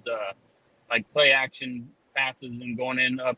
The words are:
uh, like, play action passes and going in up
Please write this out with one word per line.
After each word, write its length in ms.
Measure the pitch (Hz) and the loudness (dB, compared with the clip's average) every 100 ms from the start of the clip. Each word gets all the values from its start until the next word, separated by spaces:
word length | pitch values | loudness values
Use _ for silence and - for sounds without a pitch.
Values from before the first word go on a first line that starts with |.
| 117 | -6
uh, 200 | 113 98 - _ _ _ _ - | -4 -6 -10 _ _ _ _ -2
like, 220 | 117 - | -2 0
play 180 | 147 143 | 4 6
action 580 | 135 131 - 131 123 123 _ _ 135 | 6 2 -6 -8 -8 -12 _ _ -4
passes 460 | 135 - 127 120 | -4 -6 -12 -10
and 160 | 123 117 | -6 -4
going 220 | 127 127 | -2 0
in 200 | 127 127 | 0 0
up 160 | 127 | -2